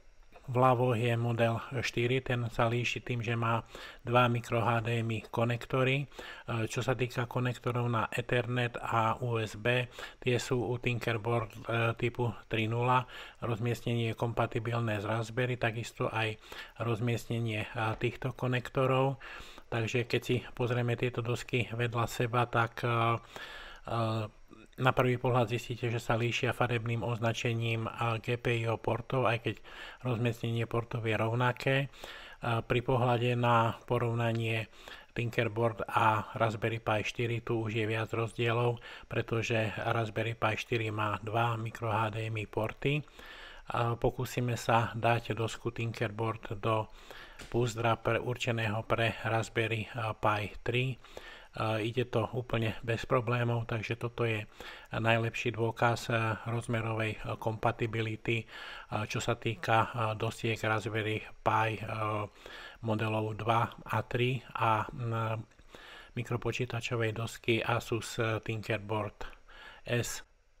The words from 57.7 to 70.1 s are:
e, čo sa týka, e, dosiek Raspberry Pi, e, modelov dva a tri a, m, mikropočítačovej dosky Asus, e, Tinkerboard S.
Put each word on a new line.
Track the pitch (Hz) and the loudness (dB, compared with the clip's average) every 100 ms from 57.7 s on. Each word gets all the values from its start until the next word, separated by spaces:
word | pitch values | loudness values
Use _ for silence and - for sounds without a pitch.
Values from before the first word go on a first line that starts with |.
| - 117 113 110 110 - 113 | 0 -2 -2 -2 -4 -2 -4
e, | - - - - - 107 110 | -4 -12 -12 -14 -6 -4 -2
čo | 117 | -2
sa | - | 0
týka, | 113 117 110 - 113 | 0 -2 -2 4 4
e, | 110 120 110 | 4 0 -2
dosiek | 107 113 - 117 107 | 0 -4 -2 -2 0
Raspberry | 110 110 107 110 107 107 | 2 0 0 -2 0 -2
Pi, | - - - 110 110 | -6 -2 2 4 2
e, | 104 107 110 107 107 104 - - - - - | 0 -4 -4 -2 -2 -4 -10 -18 -16 -16 -8
modelov | 113 107 110 110 110 107 | -2 0 2 0 -2 -2
dva | 110 113 117 | 2 2 2
a | - - 113 | -4 -2 -2
tri | - 120 123 131 - - | 0 0 2 0 -4 0
a, | 113 107 107 | 2 4 0
m, | 135 120 113 113 110 - - - - - - - | -4 -2 -2 -2 -4 -6 -18 -20 -20 -18 -20 -10
mikropočítačovej | - 120 120 120 - 123 117 - 120 113 104 | -8 -4 -2 -2 -2 -2 -4 -2 0 0 0
dosky | 113 - - 113 | -6 -4 2 2
Asus, | - 117 - 113 - - | 4 0 0 -2 -2 -2
e, | 113 107 | 0 0
Tinkerboard | - 110 104 107 101 110 104 - - - - - - - - | -2 -6 -2 -2 0 -2 -2 -6 -12 -12 -20 -20 -18 -16 -2
S. | 120 110 | -2 -2